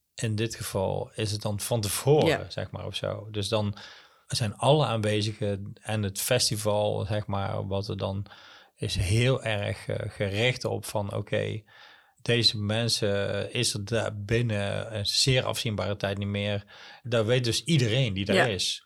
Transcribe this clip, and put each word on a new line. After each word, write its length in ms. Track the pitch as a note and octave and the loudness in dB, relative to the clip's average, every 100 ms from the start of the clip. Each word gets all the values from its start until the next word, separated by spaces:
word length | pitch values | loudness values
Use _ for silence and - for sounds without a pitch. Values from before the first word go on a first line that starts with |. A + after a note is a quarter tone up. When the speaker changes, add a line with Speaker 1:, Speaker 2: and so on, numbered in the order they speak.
| _ - | _ -6
Speaker 1:
in 200 | A#2 G#2 | -2 0
dit 200 | A2+ - | -2 -4
geval 560 | G#2+ G#2 F#2+ G2 - - | -4 0 0 0 -4 -4
is 160 | G#2+ | -2
het 100 | G#2 | -2
dan 180 | G#2+ G2+ | -4 -4
van 220 | - A#2+ | -2 0
tevoren, 460 | G#2 - C3+ D3+ B2 | 0 0 4 6 6
Speaker 2:
Ja. 180 | A#2 F#2+ | 2 -2
Speaker 1:
zeg 220 | - G2+ | -8 -8
maar, 140 | - G2 | -8 -8
of 100 | G2+ | -6
zo. 320 | G2+ G#2 G#2 | -4 -4 -6
Dus 160 | G#2 G2+ | -6 0
dan 280 | A2 G#2 G2+ - - - _ - | 0 0 -2 -10 -20 -20 _ -6
zijn 280 | - G#2+ - | -4 -2 0
alle 280 | B2 D3+ B2 | 4 6 4
aanwezigen 880 | A2+ G#2+ G#2+ G#2 G#2 G#2 G2+ G2+ G#2+ | 2 2 2 0 -2 -2 -2 -6 -12
en 220 | - G#2+ | -4 -2
het 180 | G2+ G2 | -2 -2
festival, 840 | - B2 - G#2+ G#2+ G#2 G#2 G#2+ G#2 | 2 2 2 0 0 2 2 0 -2
zeg 200 | G#2 G#2 | -2 -2
maar, 400 | G2 G2 G#2 G2+ | -2 -2 -4 -2
wat 200 | G2 G2+ | -4 -4
er 100 | G2 | -4
dan 280 | G2 G2 G2+ - - - - - | -4 -4 -6 -12 -20 -20 -20 -8
is, 200 | G#2+ - | -4 0
heel 480 | F#2 A2 B2 C3 | 2 4 4 2
erg, 440 | A2+ G#2 G2+ G#2 - | 0 -2 -2 -4 -4
eh, 220 | G2+ G#2+ | -4 -4
gericht 560 | - G2+ G2 B2 B2 A2 | -4 -2 2 2 0 -2
op 200 | G#2+ - | -4 -4
van, 280 | A2 G2+ | -4 -4
oké, 480 | G#2+ G#2 G#2 G#2 G#2 - - - - _ _ | -4 -2 -2 -2 -6 -10 -20 -20 -20 _ _
deze 360 | - A#2+ A2+ G#2+ | 0 2 2 0
mensen, 760 | G#2 A2 A#2 - G#2 G2+ G2 G2+ - | 0 0 0 2 2 2 0 -2 -4
eh, 60 | B2 | -2
is 180 | A#2 | -2
er 120 | G#2+ G2+ | -2 -2
daar 300 | A2+ G2+ G#2 | -2 -2 -4
binnen 720 | G2+ A2+ A#2+ G#2 G2+ G2+ G2+ G#2+ | 0 2 2 0 -2 -2 -4 -4
een 100 | G2+ | -2
zeer 380 | - - B2+ | 2 4 4
afzienbare 520 | G#2+ A2+ A#2 G2+ G2 G2+ | 2 -2 -2 -2 -2 -2
tijd 200 | G2 G2+ | -2 -2
niet 100 | G2+ | -2
meer. 380 | G2+ G#2 G2+ - - - - | -2 -2 -2 -6 -16 -20 -14
Dat 220 | A#2+ A#2 G#2+ | 0 2 4
weet 180 | B2+ | 4
dus 200 | A#2+ A2 | 2 0
iedereen 500 | - E3 A#2+ A#2+ B2+ | 2 4 4 2 2
die 120 | G2 G2 | 0 2
daar 100 | F#3 | 4
Speaker 2:
Ja. 100 | C#3 | 4
Speaker 1:
is. 400 | F#2+ - - | 2 -2 -4